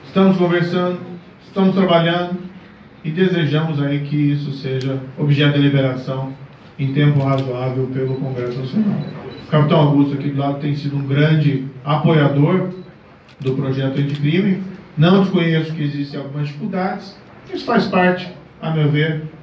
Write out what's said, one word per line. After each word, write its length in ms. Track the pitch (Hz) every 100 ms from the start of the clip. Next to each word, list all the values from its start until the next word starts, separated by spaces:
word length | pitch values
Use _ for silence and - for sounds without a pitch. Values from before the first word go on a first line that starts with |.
| -
Estamos 320 | 190 190 180
conversando, 600 | 175 175 170 180 180 180 - - - -
estamos 300 | - 196 190
trabalhando 640 | 190 185 165 165 175 180 185 - - - - - -
e 60 | -
desejamos 720 | 160 185 170 147 151 160 143
aí 240 | 143 143 143
que 100 | 147
isso 360 | 143 147 143
seja 480 | 135 135 131 135 135 - -
objeto 360 | 147 143 143
de 40 | 143
deliberação 720 | 143 135 131 - - 135 135 135 - - - -
em 160 | 135
tempo 280 | 139 147 143
razoável 680 | 135 135 131 123 131 127 127
pelo 260 | 131 131
Congresso 440 | 131 139 127 120 135
Nacional. 420 | 131 190 208 143 - - - - -
O 40 |
capitão 300 | 151 143 170
Augusto 340 | 143 143 139
aqui 160 | - 143
do 80 | 135
lado 220 | 139 139
tem 140 | 151
sido 220 | - 143 139
um 100 | 131
grande 600 | 139 151 156 139 127 - -
apoiador 840 | - 151 170 160 139 143 156 185 185 - - - - - - -
do 140 | 131
projeto 460 | 135 135 135 135 143
anticrime. 640 | 139 - 147 175 208 185 - - - -
Não 280 | 165 196
desconheço 500 | - 180 165 160 156
que 80 | 160
existem 360 | 147 143 139 156
algumas 280 | 131 143 147
dificuldades. 760 | - 202 185 190 196 - - - - -
Isso 140 | 381 -
faz 200 | 208 180
parte, 460 | 185 180 180 - - - -
a 80 | 160
meu 200 | 160 147
ver 340 | 147 160 156 - -